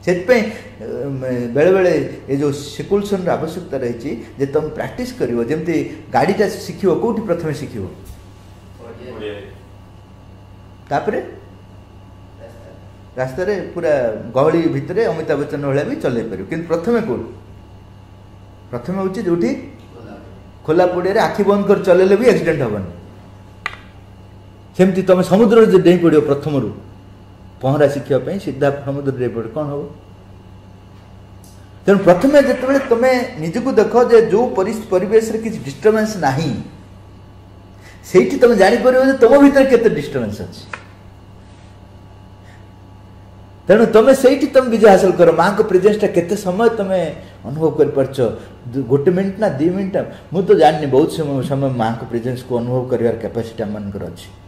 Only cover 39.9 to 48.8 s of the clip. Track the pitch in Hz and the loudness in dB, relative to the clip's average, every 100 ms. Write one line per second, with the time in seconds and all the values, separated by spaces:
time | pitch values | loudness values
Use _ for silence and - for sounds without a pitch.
39.9 | 147 139 135 107 - 90 - - - - | 0 -4 -6 -6 -8 -12 -14 -16 -18 -18
40.9 | - - - - - - - - - - | -20 -20 -20 -20 -20 -20 -20 -20 -20 -20
41.9 | - - - - - - - - - - | -20 -20 -20 -20 -20 -20 -20 -20 -20 -20
42.9 | - - - - - - - - 208 226 | -20 -20 -20 -20 -20 -20 -20 2 4 6
43.9 | 214 262 - 247 277 302 269 254 220 214 | 4 6 6 4 2 2 0 2 4 6
44.9 | 190 190 175 165 160 175 208 214 180 190 | 8 4 6 4 6 0 2 2 4 4
45.9 | 208 202 175 170 202 185 180 233 226 190 | 2 0 0 -2 -4 -4 0 0 0 -2
46.9 | 190 160 - - - - 147 160 139 139 | -2 -4 -8 -18 -18 -12 -2 -2 2 0
47.9 | 135 123 - 113 92 - - 123 123 | 2 -2 0 -2 -2 -14 -18 -10 -8